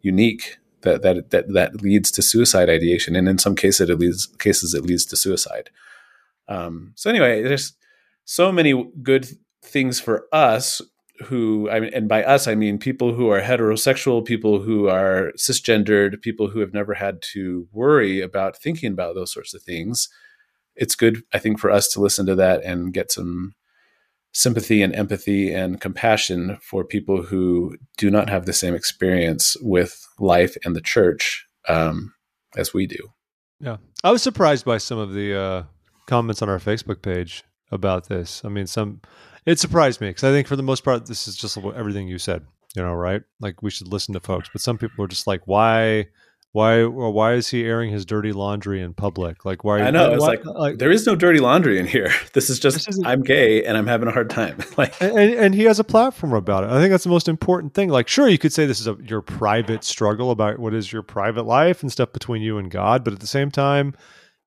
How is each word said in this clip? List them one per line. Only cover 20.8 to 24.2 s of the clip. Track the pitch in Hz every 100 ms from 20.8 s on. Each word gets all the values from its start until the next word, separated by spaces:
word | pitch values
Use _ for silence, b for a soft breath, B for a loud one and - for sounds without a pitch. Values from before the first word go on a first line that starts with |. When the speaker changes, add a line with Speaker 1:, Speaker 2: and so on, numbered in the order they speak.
| 117 -
Speaker 1:
good, | 113 113 -
I | 98
think, | 110 107
for | 101
us | 101 -
to | -
listen | 101 - 95
to |
that | 95 92 92
and | 92 87 87
get | 92 -
some | - 90 87 92 - _ _ _ _ _ _